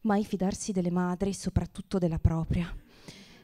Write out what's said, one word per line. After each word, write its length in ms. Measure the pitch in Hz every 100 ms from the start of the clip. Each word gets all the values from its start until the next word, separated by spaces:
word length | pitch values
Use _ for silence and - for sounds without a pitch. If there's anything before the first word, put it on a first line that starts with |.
mai 220 | 220 202
fidarsi 480 | 214 185 190 - -
delle 180 | 185 175
madri, 420 | 175 180 175 196
soprattutto 680 | 185 190 - 185 - - 190
della 200 | 175 160
propria. 540 | - 165 160 180 170 - - - - - - -